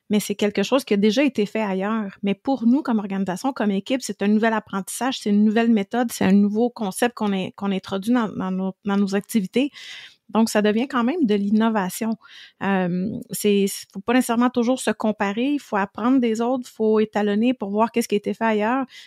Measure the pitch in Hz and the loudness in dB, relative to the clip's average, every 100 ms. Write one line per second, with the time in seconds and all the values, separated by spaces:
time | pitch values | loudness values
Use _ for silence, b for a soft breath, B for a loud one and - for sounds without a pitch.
0 | _ 208 - 202 208 202 202 269 - 202 | _ -2 0 -2 0 0 0 0 2 2
1 | 214 208 285 - 202 220 208 190 196 220 | 4 4 0 0 -4 -2 -4 -2 -2 -4
2 | 202 - 202 196 - 262 233 269 320 220 | -6 -4 -4 -2 -2 0 2 2 2 -2
3 | 202 196 190 175 262 254 208 190 - 254 | -2 -4 -4 -2 -4 -2 -2 -2 -2 -4
4 | - 202 202 214 226 214 - 196 185 - | -4 -2 2 2 2 0 -4 -8 -6 -6
5 | 247 247 214 202 214 214 233 214 196 240 | -4 -4 0 2 4 2 2 2 0 -2
6 | 240 - 190 202 202 214 240 - 208 - | -4 0 4 4 4 2 -2 -2 -6 0
7 | 240 - 208 196 185 - 202 190 - 196 | -2 0 -2 -2 -4 -6 -4 -4 -4 -6
8 | 202 247 214 - 185 185 190 - 202 202 | 0 0 0 -4 -4 -2 -4 -6 -2 0
9 | 202 202 - 226 185 233 277 B B B | 0 -2 -2 -2 0 -2 -2 B B B
10 | B B _ 214 226 214 208 214 269 254 | B B _ 0 2 2 2 0 -2 -2
11 | 233 349 240 208 202 214 226 220 185 - | -2 0 0 2 2 2 2 0 -2 -4
12 | 220 226 B B B _ 196 196 180 180 | -6 -6 B B B _ -2 0 0 -2
13 | 185 - - - 208 202 196 - - 196 | -4 -6 -10 -2 2 2 2 -2 -12 -10
14 | - 254 247 233 247 247 233 254 - 214 | 0 2 2 2 2 2 0 0 -2 0
15 | 220 208 196 202 262 294 - 208 196 - | -2 0 -2 -2 -2 -2 -2 -2 -2 -2
16 | 226 269 240 220 233 262 247 - 220 220 | 2 2 2 0 0 -2 -6 -2 2 2
17 | 214 202 208 208 240 254 196 208 226 233 | 2 0 0 2 2 0 -4 0 0 0
18 | 240 208 202 208 226 214 214 262 254 B | 0 -2 -2 -2 0 0 0 -2 -4 B